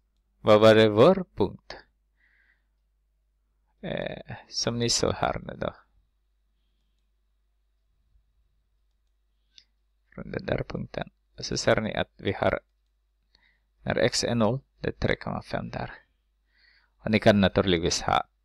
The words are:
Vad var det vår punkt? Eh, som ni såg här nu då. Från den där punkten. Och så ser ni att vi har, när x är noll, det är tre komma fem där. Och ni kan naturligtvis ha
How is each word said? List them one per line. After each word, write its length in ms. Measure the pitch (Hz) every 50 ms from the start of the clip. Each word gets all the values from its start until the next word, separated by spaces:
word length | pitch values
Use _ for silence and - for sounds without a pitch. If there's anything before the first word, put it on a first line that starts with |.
| _ _ _ _ _ _ _ _
Vad 200 | - 107 107 104
var 140 | 107 110 110
det 140 | 110 110 107
vår 360 | 104 107 123 170 190 196 180 - -
punkt? 400 | - 104 - - - _ - - - - _ _ _ _ _ _ _ _ _ _ _ _ _ _ _ _ _ _ _ _ _ _ _ _ _ _ _ _ _ _ _ _ _ _ _ _ _ _ _
Eh, 540 | - - - 50 50 - - - - - 120 - - -
som 300 | - - - - 120 120
ni 100 | 117 113
såg 240 | - - - - -
här 260 | - - - - -
nu 140 | - - -
då. 180 | - - - - - _ _ _ _ _ _ _ _ _ _ _ _ _ _ _ _ _ _ _ _ _ _ _ _ _ _ _ _ _ _ _ _ _ _ _ _ _ _ _ _ _ _ _ _ _ _ _ _ _ _ _ _ _ _ _ _ _ _ _ _ _ _ _ _ _ _ _ _ _ _ _ _ _ _ _ - - _ _ _ _ _ _ _ _ _ -
Från 180 | - - -
den 140 | 50 - -
där 180 | - - - -
punkten. 460 | - - - - - - - - - _ _ _ _ _
Och 80 | - -
så 120 | - 120
ser 240 | - - - 117 -
ni 140 | 110 104 -
att 160 | - - - _
vi 180 | - - 101 95
har, 260 | - 107 98 - - - _ _ _ _ _ _ _ _ _ _ _ _ _ _ _ _ _ _ _ _ _ _ _
när 160 | - - -
x 260 | - - 123 - - -
är 120 | - 120
noll, 240 | 120 110 104 123 139 - _ _ _
det 80 | -
är 40 | -
tre 240 | - - - - -
komma 260 | - - - - -
fem 280 | - - - - - -
där. 240 | 120 - - - - - _ _ _ _ _ _ _ _ _ _ _ _ _ _ _ _ _ _ _
Och 140 | _ - -
ni 80 | 110 104
kan 220 | - 117 104 104
naturligtvis 600 | 101 104 - - 95 98 87 82 87 95 - -
ha 220 | - - 50 - - _ _ _ _